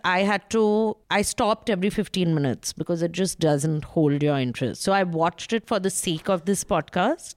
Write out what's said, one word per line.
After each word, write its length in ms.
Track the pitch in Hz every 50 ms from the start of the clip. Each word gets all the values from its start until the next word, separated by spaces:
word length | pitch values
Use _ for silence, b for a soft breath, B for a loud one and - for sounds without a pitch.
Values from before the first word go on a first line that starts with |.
| -
I 180 | 180 180 185
had 280 | 196 202 208 190 - -
to, 460 | - 226 214 208 208 214 220 214 - _ _ -
I 100 | 175 202
stopped 480 | 208 - - - 247 208 220 - - -
every 220 | 202 180 185 208
fifteen 440 | - - 190 - - 190 180 165 160
minutes 380 | 151 143 131 110 - - - -
because 300 | - - - 175 165 170
it 100 | 170 165
just 260 | 180 190 175 - -
doesn't 460 | 165 156 147 143 143 160 156 151 -
hold 380 | - - 170 156 147 143 143 147
your 160 | 147 143 135
interest. 420 | 127 123 117 - 135 117 - -
So 120 | - 196 190
I 100 | 196 190
watched 500 | 180 165 160 165 175 - - - - 233
it 140 | 226 -
for 120 | - 240 196
the 120 | 185 190
sake 400 | - - - 190 160 156 - -
of 160 | 190 175 151
this 180 | 190 202 - 185
podcast. 720 | - 202 165 156 - - 180 185 247 320 - - - -